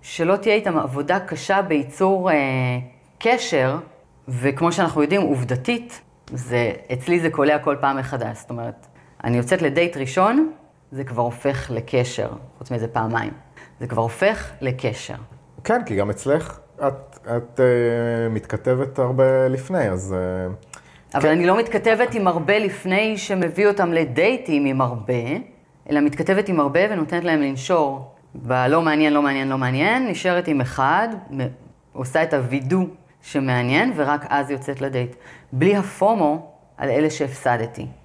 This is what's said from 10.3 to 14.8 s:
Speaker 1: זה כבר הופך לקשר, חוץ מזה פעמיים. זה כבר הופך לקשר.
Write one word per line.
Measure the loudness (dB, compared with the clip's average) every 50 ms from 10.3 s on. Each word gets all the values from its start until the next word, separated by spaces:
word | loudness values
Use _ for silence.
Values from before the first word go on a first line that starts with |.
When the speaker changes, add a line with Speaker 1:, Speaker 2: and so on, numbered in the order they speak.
| 4 4 2 2 -2 -12 -20 _ _ _ _ _
Speaker 1:
זה | -10 -10 -8
כבר | -6 -2 -2 -2
הופך | -2 -2 -2 -2 -2 -2 -2 -6 -6
לקשר, | -6 -6 -6 0 0 0 0 0 -2 -6 -6 -6 -6 -12 -16 -20 _
חוץ | -20 -10 -8
מזה | -6 -4 -4
פעמיים. | -2 -2 -2 -2 0 -2 -2 -2 -4 -8 -12 -20 -20 -20 -20 -20 -20 -14 -12
זה | -10
כבר | -4 -2 -2
הופך | -2 -2 0 2 2 2 2 0 -8 -12 -12 -6
לקשר. | -4 -4 -4 -2